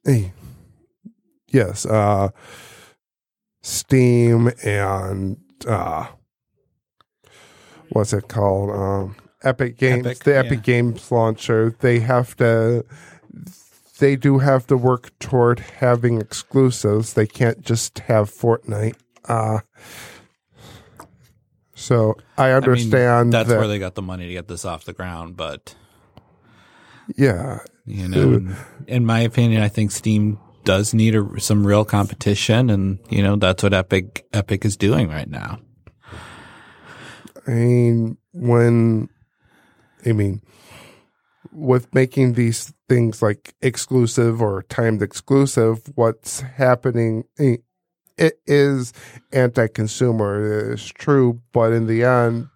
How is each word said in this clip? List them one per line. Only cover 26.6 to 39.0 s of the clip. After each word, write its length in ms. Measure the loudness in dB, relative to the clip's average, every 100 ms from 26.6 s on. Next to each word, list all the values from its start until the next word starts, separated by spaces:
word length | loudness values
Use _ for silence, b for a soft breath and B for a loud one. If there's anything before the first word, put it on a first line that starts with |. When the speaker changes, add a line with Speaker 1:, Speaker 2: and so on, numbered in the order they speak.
| b b b b b 0
Speaker 1:
Yeah. 420 | 0 0 -6 -10 -16 _
Speaker 2:
you 240 | -12 -8 -2
know, 100 | 2
Speaker 1:
Uh, 180 | 4 2
Speaker 2:
in, 200 | 0 -12 B B -6
in 180 | -2
my 160 | 0 0
opinion, 420 | 0 2 2 2
I 60 | 0
think 220 | 0 -2
Steam 480 | -2 0 0 0 -4 -14 _
does 280 | 0 0 2
need 200 | 2 2 2
a, 240 | -2 -6
some 260 | -2 0 4
real 180 | 2
competition, 840 | 2 0 -2 -4 -2 -2 0 2 2
and, 280 | 0 0 -4 -4
you 140 | 0
know, 120 | 0 2
that's 260 | 0 2
what 120 | 2
Epic, 520 | 0 0 -2 -2 -16 _
Epic 320 | -4 -2 -2
is 120 | -2 0
doing 320 | 0 0 -2
right 200 | -6 -10
now. 300 | -12 -12 -14 _ _ -20 _ B B B B B B B B B B B B B -14 -4
Speaker 1:
I 40 |
mean, 680 | 0 2 4 4 2 -2 -8 _
when, 760 | -6 2 4 4 4 4 0